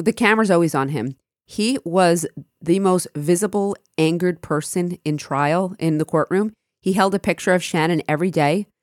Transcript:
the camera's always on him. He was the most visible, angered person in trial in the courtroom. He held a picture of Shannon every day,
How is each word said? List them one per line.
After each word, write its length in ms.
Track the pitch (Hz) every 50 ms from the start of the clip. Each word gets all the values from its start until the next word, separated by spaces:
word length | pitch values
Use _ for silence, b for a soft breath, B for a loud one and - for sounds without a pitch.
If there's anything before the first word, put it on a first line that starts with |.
| 165
the 120 | - 165
camera's 360 | - 240 202 220 220 220 196
always 240 | 185 170 170 160 -
on 140 | 139 135 135
him. 260 | 151 131 107 135 135 _ _ _ _ _ _
He 320 | - - - 208 233 269 - -
was 420 | 170 165 190 185 170 170 170 160 - - - 139 _ _ _ -
the 160 | 143 175 196
most 300 | 196 190 185 180 - - -
visible, 600 | 147 143 156 180 175 208 202 202 208 196 202 196 - _ _ _ -
angered 420 | 160 160 170 170 180 180 170 -
person 560 | - - 156 147 151 - - 185 175 175 175 - -
in 120 | 156 151 143
trial 560 | - - 147 139 143 147 160 180 190 185 190 -
in 180 | - 165 156 151
the 60 | 156
courtroom. 480 | - - 160 143 - 175 190 214 220 - _ _ _ _ _
He 120 | - 185 190
held 200 | 214 190 196 190
a 40 | 196
picture 340 | - 196 170 - - 196 180
of 100 | 180 175
Shannon 400 | - - 165 156 165 175 156 - -
every 220 | 151 147 180 190
day, 360 | 160 165 147 143 160 202 202 - _ _